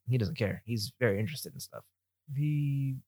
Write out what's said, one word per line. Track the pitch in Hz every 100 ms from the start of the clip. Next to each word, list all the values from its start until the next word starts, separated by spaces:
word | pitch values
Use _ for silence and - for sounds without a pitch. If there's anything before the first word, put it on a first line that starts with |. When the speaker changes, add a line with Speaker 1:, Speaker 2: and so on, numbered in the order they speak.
| -
Speaker 1:
he | 127
doesn't | 98 82
care. | 101 - 110
He's | 117 107 -
very | 120 98
interested | 110 151 -
in | 131
stuff. | - - - _ _ _ -
Speaker 2:
The | 139 151 147 143 139 135 131